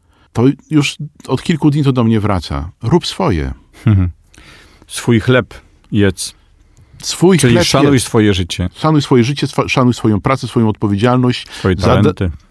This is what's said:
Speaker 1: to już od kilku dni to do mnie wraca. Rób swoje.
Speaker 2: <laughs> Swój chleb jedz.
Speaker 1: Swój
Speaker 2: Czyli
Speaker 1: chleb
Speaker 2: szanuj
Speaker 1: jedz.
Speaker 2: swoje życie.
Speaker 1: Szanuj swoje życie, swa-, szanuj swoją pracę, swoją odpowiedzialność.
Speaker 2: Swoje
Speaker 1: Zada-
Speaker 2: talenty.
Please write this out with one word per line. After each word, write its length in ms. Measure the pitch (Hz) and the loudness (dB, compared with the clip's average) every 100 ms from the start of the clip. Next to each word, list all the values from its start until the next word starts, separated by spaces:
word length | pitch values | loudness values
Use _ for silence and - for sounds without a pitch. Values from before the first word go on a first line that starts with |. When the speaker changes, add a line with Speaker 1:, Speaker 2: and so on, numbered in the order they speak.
| _ _ _ | _ _ _
Speaker 1:
to 120 | 110 120 - _ | -2 0 -2 _
już 260 | 156 143 - 147 - - | -2 -2 -6 -14 -14 -8
od 140 | 131 | -6
kilku 280 | - 156 156 | -2 0 0
dni 140 | 143 | 2
to 80 | 139 | 0
do 120 | 127 | 2
mnie 160 | 113 113 | 2 2
wraca. 500 | 104 95 - 71 82 - | 0 -2 -4 -8 -8 -10
Rób 240 | 117 170 - | -2 -2 -2
swoje. 480 | - 180 85 65 65 _ - 117 | -4 -2 -2 -4 -8 _ -4 0
Speaker 2:
<laughs> 80 | 98 90 - _ - - - _ _ - | 2 0 -6 _ -20 -20 -20 _ _ -16
Swój 340 | - - 113 | -8 0 0
chleb 340 | 123 127 101 - _ _ _ | 2 0 0 -12 _ _ _
jedz. 460 | 104 101 92 - - _ _ _ _ _ - | 0 0 -2 -12 -14 _ _ _ _ _ -16
Speaker 1:
Swój 360 | - - 175 185 | -12 0 2 4
Speaker 2:
Czyli 140 | 123 | 4
Speaker 1:
chleb 140 | 120 170 | 2 2
Speaker 2:
szanuj 260 | 135 143 | 2 2
Speaker 1:
jedz. 120 | 135 | 2
Speaker 2:
swoje 300 | - 117 107 | 0 2 2
życie. 340 | 92 87 - 90 | 0 -4 -6 -6
Speaker 1:
Szanuj 280 | - 160 156 | -2 0 0
swoje 220 | 139 131 | 2 2
życie, 220 | 117 143 139 | 2 -2 -4
swa-, 220 | - 117 | -4 -2
szanuj 260 | 147 123 | 0 0
swoją 260 | 117 113 101 | 2 0 0
pracę, 280 | - 135 117 | 0 -4 -2
swoją 200 | 123 110 | 0 0
odpowiedzialność. 800 | 101 107 101 120 127 123 120 - - | 0 -2 0 2 2 0 -2 -8 -4
Speaker 2:
Swoje 180 | 98 92 | -2 0
Speaker 1:
Zada- 100 | 113 | 2
Speaker 2:
talenty. 440 | - 104 - 92 73 _ | 2 2 0 -6 -6 _